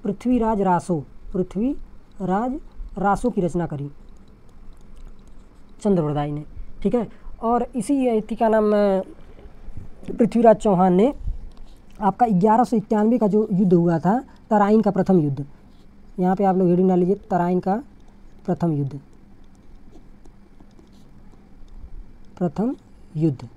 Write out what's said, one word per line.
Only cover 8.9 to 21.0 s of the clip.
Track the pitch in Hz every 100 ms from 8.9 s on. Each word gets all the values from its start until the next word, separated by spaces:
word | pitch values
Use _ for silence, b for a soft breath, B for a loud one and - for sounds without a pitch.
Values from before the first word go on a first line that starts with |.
| 190 - - - - - - - - - - - -
पृथ्वीराज | 226 233 233
चौहान | 214 214 175 185
ने | 180 247 - - - - - - - - -
आपका | 208 196 240
ग्यारह | 180 214 226
सौ | 247 226
इक्यानवे | - 214 214 240
का | 208
जो | 208 220
युद्ध | 185 196
हुआ | 175 170 165
था, | 170 143 - B -
तराइन | 214 202 220
का | 214
प्रथम | 190 185 185
युद्ध, | 147 135 139 - - - - - - -
यहाँ | 180
पे | 190
आप | 196 185
लोग | 180
heading | 175 185
डाल | 180
लीजिए, | 180
तराइन | 202 - 175 175 180
का | 185 208 285 - - - - -
प्रथम | - 175 170
युद्ध, | 147 139 143 - - - - - - - - - - - - - - - - - - - -